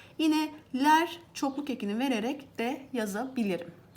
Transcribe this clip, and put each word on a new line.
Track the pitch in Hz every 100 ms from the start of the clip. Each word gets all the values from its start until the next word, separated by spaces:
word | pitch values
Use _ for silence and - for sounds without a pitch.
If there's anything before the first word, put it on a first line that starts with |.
| - -
Yine | 311 311 302 - -
ler | 254 285 311 339 - -
çokluk | - 285 269 285
ekini | 247 202 214
vererek | 269 226 226 - - -
de | 233 - -
yazabilirim. | 247 214 202 262 254 208 170 - - -